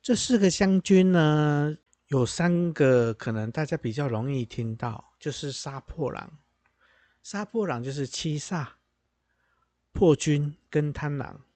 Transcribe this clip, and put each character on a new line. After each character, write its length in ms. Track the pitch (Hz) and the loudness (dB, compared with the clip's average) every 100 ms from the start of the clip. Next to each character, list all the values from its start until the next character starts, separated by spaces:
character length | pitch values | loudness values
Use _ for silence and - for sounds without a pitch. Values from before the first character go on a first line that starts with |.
这 140 | - | 0
四 240 | 226 - 247 | -2 2 4
个 100 | 196 | 4
将 320 | - 196 190 | 4 2 2
军 300 | - 190 185 | 6 6 6
呢， 640 | 180 156 151 151 147 147 156 _ _ _ | 6 4 4 4 2 0 -4 _ _ _
有 180 | 139 | 0
三 480 | 120 - 175 175 175 | 0 0 0 2 0
个 400 | 156 139 127 117 | 2 4 4 2
可 180 | 110 - | -2 -4
能 180 | 110 110 | -4 -4
大 140 | 117 | -6
家 120 | 151 160 | -4 -4
比 160 | 120 | -6
较 160 | 113 143 | -4 -4
容 240 | 110 127 | -4 -4
易 120 | 139 | -4
听 320 | 117 - 113 113 | -6 -6 -6 -6
到， 360 | 123 110 - _ | -8 -10 -16 _
就 140 | 151 | -10
是 180 | 135 143 | -8 -10
杀 300 | 131 - 139 | -10 -12 -14
破 320 | - - 143 | -14 -8 -6
狼。 260 | - - 151 _ _ _ _ _ _ _ _ | -6 -14 -20 _ _ _ _ _ _ _ _
杀 220 | - 202 | -14 -10
破 220 | 208 233 196 | -6 -4 -2
狼 160 | 123 | -4
就 80 | 123 | -6
是 160 | 139 135 | -6 -8
七 320 | - 160 151 | -6 -6 -6
煞、 280 | - 180 135 _ _ _ _ _ _ _ _ _ _ _ _ | -6 -6 -8 _ _ _ _ _ _ _ _ _ _ _ _
破 220 | - 185 | 2 4
军 420 | 147 - 147 147 147 _ | 4 2 0 -2 -8 _
跟 220 | 156 147 | -4 -4
贪 240 | 139 147 143 | -4 -6 -6
狼。 280 | - - - | -10 -14 -20